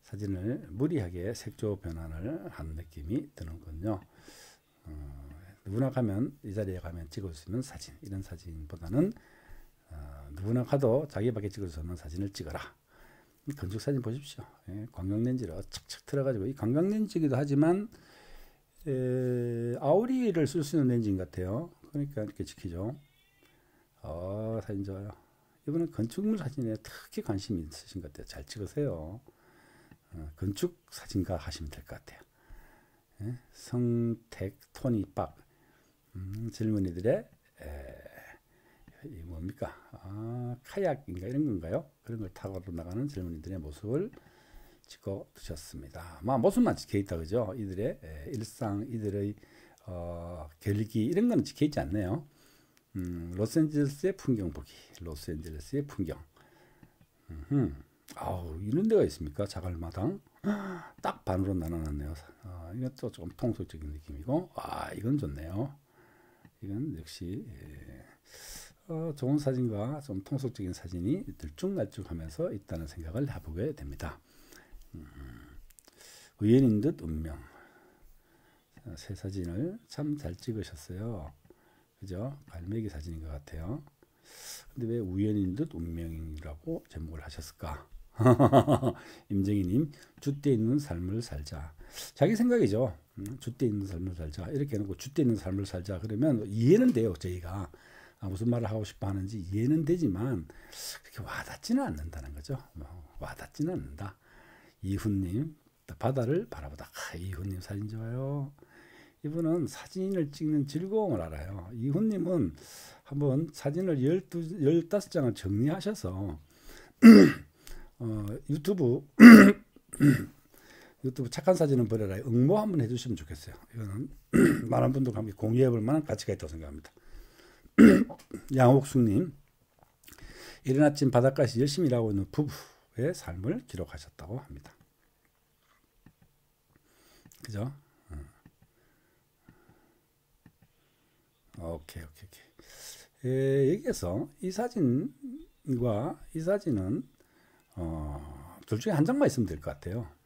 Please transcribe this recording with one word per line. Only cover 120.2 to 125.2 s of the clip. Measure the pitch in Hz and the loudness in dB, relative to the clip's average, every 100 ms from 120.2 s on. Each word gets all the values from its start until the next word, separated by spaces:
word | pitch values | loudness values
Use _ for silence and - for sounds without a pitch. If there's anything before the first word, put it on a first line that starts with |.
| 95 - _ - - - - _ | -2 -14 _ -20 -20 -20 -20 _
유튜브 | 131 127 120 | -8 -6 -6
착한 | - - 180 | 0 2 4
사진은 | 156 131 110 | 4 4 4
버려라. | 110 104 95 | 2 0 -4
응모 | 131 117 135 208 | 2 4 6 6
한번 | 214 165 | 4 2
해주시면 | 113 123 127 98 | 2 -2 -4 -6
좋겠어요. | 78 80 - - - | -8 -12 -14 -18 -16
이거는 | 117 104 98 147 - _ | -10 -8 -6 -8 -12 _
<clears throat> | - - - 113 | 8 8 6 2
많은 | 123 123 | 4 4
분들과 | 135 131 | 4 0
함께 | 104 | 0